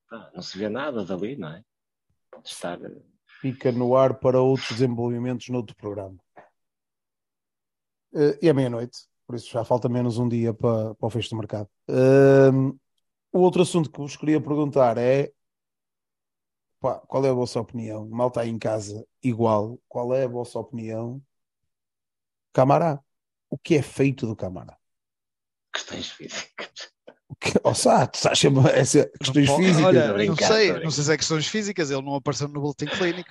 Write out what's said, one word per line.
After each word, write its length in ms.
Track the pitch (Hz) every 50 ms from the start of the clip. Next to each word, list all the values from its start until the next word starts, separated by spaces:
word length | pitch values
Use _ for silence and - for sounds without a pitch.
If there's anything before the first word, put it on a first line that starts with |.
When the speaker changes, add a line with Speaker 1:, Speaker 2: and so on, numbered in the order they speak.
| _ _
Speaker 1:
pá, 220 | 117 110 92 73 -
não 80 | -
se 160 | 87 - - 92
vê 100 | 107 107
nada 360 | 107 127 147 151 127 110 95
dali, 320 | 82 95 87 98 113 143
não 120 | - 87 76
é? 160 | 80 95 - _ _ _ _ _ _ _ _ _ _ _ _ _
Pode 180 | - - - -
estar, 320 | - - - 87 87 82 82
eh, 180 | - - - _ _ _ _ _ _ - -
Speaker 2:
Fica 300 | - 135 131 - - 131
no 260 | 120 123 123 120 127
ar 220 | 131 135 131 120 -
para 220 | - 131 123 127
outros 300 | 127 131 135 123 - -
desenvolvimentos 760 | 120 110 131 123 120 113 120 120 120 117 120 127 127 120 - -
noutro 260 | 127 123 117 - -
programa. 420 | _ - 104 101 104 95 95 95 - _ _ _ - - _ _ _ _ _ _ _ _ _ _ _ _ _ _ _ _ _ _ _ _ _ _ _ _ _ _ _ _ _ _ _ _ _ -
Eh, 240 | 160 147 147 147 -
e 60 | 175 160
é 40 |
meia-noite, 540 | 143 139 131 123 120 117 123 123 - - - _ _ _ _
por 100 | - 120
isso 120 | 117 - -
já 140 | - 117 107
falta 240 | - 123 120 117 127
menos 300 | 120 123 123 123 110 117
um 100 | 123 120
dia 240 | 120 117 117 117
para, 420 | 107 - - 120 113 110 110 110 107
para 100 | - -
o 40 | 113
fecho 200 | 101 117 104 -
do 60 | 113
mercado. 320 | 107 110 - - 104 104 - _ _ _ -
Ehm, 840 | 135 127 131 131 135 139 139 135 139 135 135 135 131 135 131 135 - - _ _ _ _ _ _ _ _ _ _
o 60 | - 180
outro 240 | 180 185 180 180
assunto 280 | 180 - - 175 156 -
que 60 | - -
vos 180 | 143 143 -
queria 240 | - - 151 156 151
perguntar 580 | 120 160 151 147 151 139 131 143 127 120 113 117
é, 320 | 120 127 135 139 143 - - _ _ _ _ _ _ _ _ _ _ _ _ _ _ _ _ _ _ _ _ _ _ _ _ _ _ _ _ _
pá, 180 | - 127 101 - -
qual 180 | - - 135 135
é 40 | 135
a 40 | 127
vossa 260 | 123 123 117 - 123
opinião? 480 | 110 - - 117 113 110 107 110 107 110
Malta 320 | 113 117 123 127 - 120
aí 80 | 117 117
em 100 | 113 110
casa, 480 | - 113 110 110 101 104 104 107 117 _ _ _
igual, 560 | - 127 113 107 113 113 110 104 104 113 127 - _ -
qual 240 | - 123 120 120
é 120 | 127 135 135
a 40 | 120
vossa 300 | 120 120 120 - - 117
opinião? 640 | 110 - 123 117 110 110 110 110 117 117 127 139 135 _ _ _ _ _ _ _ _ _ _ _ _ _ _ _ _ _ _ _ _ _ _ _ _ _
Camará. 480 | - 139 131 135 143 156 170 165 143 143 _ _ _ _ _ _ _ _ _ _
O 60 | 151
que 200 | - - - 165
é 60 | 143
feito 440 | 135 - - - 143 139 127 - -
do 80 | 110 107
Camará? 420 | - 101 92 92 80 57 52 - _ _ _ _ _ _ _ _ _ _ _ _ _ _ _ _ _ _ _
Speaker 1:
Questões 360 | - - - - - 90 87 -
físicas. 580 | - - - - - - - - _ - - - _ - - - _ _ _ - - _ _ -
Speaker 2:
O 40 | -
que, 160 | - - - - -
oh, 120 | - 127 113
Sá, 320 | - - 240 233 196 -
tu 100 | - -
sabes 220 | - - - - -
sempre 280 | - 147 139 135 127 139
essa, 300 | - - 139 - - 147
Speaker 3:
Não 60 | 139 - - -
Speaker 2:
questões 280 | - 131 131 147 143 139
Speaker 3:
po-, 60 | 139 156
Speaker 2:
físicas? 260 | 185 185 170 156 170
Speaker 3:
olha, 240 | 185 185 170 151 -
Speaker 1:
Tô 60 | 202
brincando, 260 | 202 208 196 170 -
Speaker 3:
não 80 | - 214
sei, 0 |
Speaker 1:
tô 140 | 220 220 214 175
brincando. 120 | - - 165
Speaker 3:
não 60 | 160
sei 140 | 131 143 147
se 80 | 147
é 40 | 156 147
questões 280 | - - 160 156 143
físicas, 440 | - - 214 208 202 202 185 160 135
ele 100 | 143 135
não 120 | 135 143 139
apareceu 340 | 143 - 147 135 113 147 147
no 100 | 143 143
boletim 280 | 143 147 139 - 151
clínico. 420 | 151 - 196 185 170 170 180 175 -